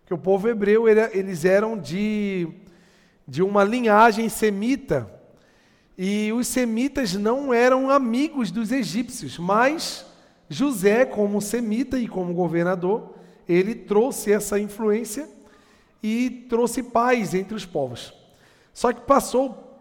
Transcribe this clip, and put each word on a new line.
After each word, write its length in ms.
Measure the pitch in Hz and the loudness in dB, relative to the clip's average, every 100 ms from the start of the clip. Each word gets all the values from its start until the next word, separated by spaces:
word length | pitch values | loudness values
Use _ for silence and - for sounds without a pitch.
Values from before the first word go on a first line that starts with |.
porque 140 | _ | _
o 40 | 180 | -6
povo 300 | 143 196 214 | 0 0 2
hebreu 400 | 233 202 214 226 | 0 4 4 6
era, 280 | 214 220 190 | 4 4 -2
eles 280 | 190 180 | -4 -2
eram 340 | 170 190 214 226 | 2 4 2 -4
de, 680 | 135 185 214 214 202 190 165 - - _ _ _ _ _ - | -6 -4 -2 -2 -2 -4 -6 -8 -20 _ _ _ _ _ -12
de 120 | 135 | -2
uma 220 | 190 202 | 2 4
linhagem 680 | 202 247 233 208 233 214 226 | 2 2 4 6 6 6 -2
semita, 800 | - 220 196 220 269 - 147 113 - _ _ _ _ _ _ _ - | 0 -2 0 -2 -4 -2 -4 -4 -14 _ _ _ _ _ _ _ -8
e 360 | 185 208 214 | -4 -2 -2
os 160 | 226 240 | -2 -2
semitas 640 | - 240 220 262 277 240 | -2 0 0 -2 -2 -4
não 400 | 185 208 254 285 | -2 0 -2 0
eram 340 | 233 247 262 262 | 2 4 4 2
amigos 600 | 277 254 233 302 302 214 | 2 2 0 -2 -2 -4
dos 220 | 175 220 | -4 -2
egípcios, 680 | 220 190 185 - - 139 123 | -2 -2 -4 -6 -8 -12 -8
mas 680 | 175 208 254 320 - - - - _ _ _ | -2 2 2 0 -6 -10 -16 -20 _ _ _
José, 560 | 147 277 233 190 220 | -4 -2 0 2 4
como 360 | 254 208 202 202 | 2 0 -2 -2
semita 580 | 208 240 233 214 277 262 | -2 -4 -2 -2 -2 -2
e 100 | 233 | -4
como 260 | 185 180 | -4 -4
governador, 800 | 175 175 170 170 185 180 226 - - - - - | -2 0 0 0 0 0 -2 -4 -20 -20 -20 0
ele 260 | 175 190 | 2 2
trouxe 580 | 233 - 208 247 - - | -2 0 2 2 0 0
essa 260 | 208 208 208 | 0 0 -4
influência 720 | 208 208 220 208 226 - 311 - - _ _ _ _ _ | -4 -4 0 0 -2 -10 -12 -16 -20 _ _ _ _ _
e 440 | 214 226 254 247 - | -4 -2 -2 -4 -4
trouxe 340 | 233 240 240 | 0 0 -2
paz 500 | 247 233 240 247 190 | -2 0 2 2 0
entre 220 | 180 196 | -4 -4
os 100 | 214 | -10
povos. 480 | - 156 131 120 - - _ _ _ _ _ | -8 -6 -4 -6 -16 -20 _ _ _ _ _
Só 180 | - 240 | -4 -2
que 100 | 240 | -2
passou 760 | - 277 - 240 269 220 - - | 2 2 2 0 -2 -4 -20 -20